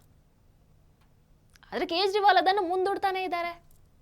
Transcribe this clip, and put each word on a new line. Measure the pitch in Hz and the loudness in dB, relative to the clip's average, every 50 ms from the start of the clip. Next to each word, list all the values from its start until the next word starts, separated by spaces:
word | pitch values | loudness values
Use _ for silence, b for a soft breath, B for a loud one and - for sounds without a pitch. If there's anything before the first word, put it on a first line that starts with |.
| - - - _ _ _ _ _ _ - _ _ _ _ - _ _ _ _ _ _ _ _ _ _ _ - _ _ _ - - - - | -20 -20 -20 _ _ _ _ _ _ -20 _ _ _ _ -20 _ _ _ _ _ _ _ _ _ _ _ -20 _ _ _ -20 -20 -18 -12
ಆದ್ರೆ | 196 226 359 | -8 -6 -4
ಕೇಜ್ರಿವಾಲ್ | - 339 349 403 392 381 415 392 415 370 | -2 -2 -2 0 0 0 2 4 4 6
ಅದನ್ನು | 359 311 370 392 415 | 6 4 4 2 2
ಮುಂದೂಡ್ತಾನೆ | 381 330 359 370 370 392 403 - - 392 370 381 370 | 0 0 -2 -2 -2 -2 -2 -2 -2 -2 -2 -4 -6
ಇದ್ದಾರೆ. | 370 349 349 339 349 339 349 - - - - - _ - - | -6 -6 -6 -6 -8 -10 -12 -18 -20 -20 -20 -20 _ -20 -20